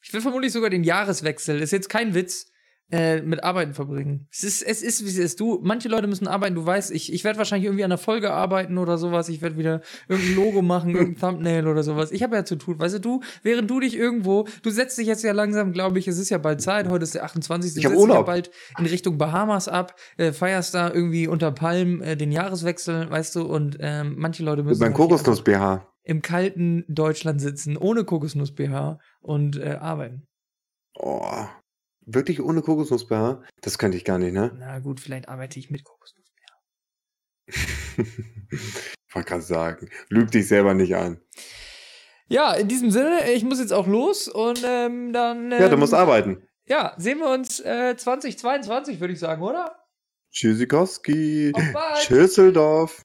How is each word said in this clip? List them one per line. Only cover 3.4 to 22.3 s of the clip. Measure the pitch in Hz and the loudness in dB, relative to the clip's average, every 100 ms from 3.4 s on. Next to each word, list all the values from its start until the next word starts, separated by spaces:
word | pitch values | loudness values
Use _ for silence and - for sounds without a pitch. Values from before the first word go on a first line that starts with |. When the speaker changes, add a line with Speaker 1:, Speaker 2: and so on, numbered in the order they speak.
Speaker 1:
Arbeiten | 170 185 156 | 0 -2 -2
verbringen. | 143 139 139 143 143 143 | -4 -6 -6 -4 -6 -8
Es | - | -8
ist, | 202 185 | -6 -4
es | - 214 | -4 -4
ist, | - 226 202 | -4 -4 -4
wie | |
es | 185 | -2
ist. | 175 175 | -2 -2
Du, | 220 180 | -2 0
manche | 175 233 233 | -2 -2 -2
Leute | 226 208 | -2 -2
müssen | 190 202 | -4 -4
arbeiten, | 196 196 175 | -2 -2 -2
du | 165 | 0
weißt, | 190 202 | -2 -2
ich, | 160 - | -8 -6
ich | 175 | -4
werd | 208 214 | -4 -2
wahrscheinlich | 208 202 202 | -2 0 0
irgendwie | 196 190 | 0 0
an | |
der | 180 | -2
Folge | - 220 202 | 0 -2 0
arbeiten | 160 185 190 185 180 | 0 0 0 -2 -2
oder | 175 170 | 0 -2
sowas. | 175 170 165 | 0 -2 -2
Ich | 156 | -6
werd | 165 160 | -6 -2
wieder | 160 160 - - - | -2 -2 -6 -20 -4
irgendein | 190 180 190 | -2 2 2
Logo | 208 196 | 4 2
machen, | 180 180 170 | 2 2 0
Speaker 2:
<laughs> | 180 | 2
Speaker 1:
irgendein | 175 175 | 0 0
Thumbnail | 185 175 170 165 160 | -4 -2 0 0 2
oder | 156 | 0
sowas. | 151 151 156 | 0 -2 -2
Ich | - | -2
hab | 240 | -2
ja | 220 190 | -2 -2
zu | 160 | -6
tun. | - 160 | -6 -4
Weißt | 170 202 | -2 -2
du, | |
du, | 214 254 254 - | -4 -4 -6 -6
während | 214 240 208 | 0 0 0
du | 254 | 0
dich | 262 220 | 0 0
irgendwo, | 233 240 190 196 214 - | 0 0 2 2 0 -6
du | 226 | -4
setzt | 214 254 247 | -2 -2 -2
dich | 226 | -2
jetzt | 220 | 0
ja | 220 | 0
langsam, | 202 208 208 202 | 0 0 0 0
glaub | 180 190 185 | 0 0 0
ich, | 190 | -2
es | 175 | -4
ist | 190 | -2
ja | 185 | 0
bald | 156 151 | 0 0
Zeit. | - 202 190 | 0 0 0
Heute | 180 165 | 0 -2
ist | - | -6
der | |
achtundzwanzigste. | 156 165 151 170 180 156 | -6 -6 -4 -4 -4 0
Speaker 2:
Ich | 151 | 4
Speaker 1:
Du | |
Speaker 2:
hab | 311 | 8
Speaker 1:
setzt | |
dich | 302 | 8
ja | 220 | 8
Speaker 2:
Urlaub. | 180 | 6
Speaker 1:
bald | 175 175 - - - | 0 -4 -14 -18 -2
in | 170 | 0
Richtung | 175 196 151 | 0 -2 0
Bahamas | 156 170 214 202 - | 0 0 0 0 0
ab, | 175 180 - - - | -4 -4 -10 -20 -2
äh, | 170 | -2
feierst | 147 180 190 175 180 | 0 0 0 -2 0
da | 175 | 0
irgendwie | 170 175 165 160 | 0 0 0 0
unter | 165 160 | 0 0
Palmen, | 135 165 175 180 175 | 0 -2 0 0 -2
äh, | 151 156 | -4 -4
den | 147 | -2